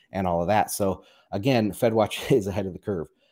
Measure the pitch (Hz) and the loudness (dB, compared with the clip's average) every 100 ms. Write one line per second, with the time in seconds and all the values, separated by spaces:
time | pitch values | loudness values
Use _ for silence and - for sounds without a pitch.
0 | _ 95 90 85 87 107 - - 98 87 | _ -4 0 0 2 2 0 -2 -2 -2
1 | - _ _ 98 120 123 107 90 117 110 | -10 _ _ -4 0 2 0 0 2 2
2 | 104 - - 135 98 95 95 85 - 92 | 0 -2 2 2 2 -4 -6 -6 -6 -6
3 | 73 _ _ | -6 _ _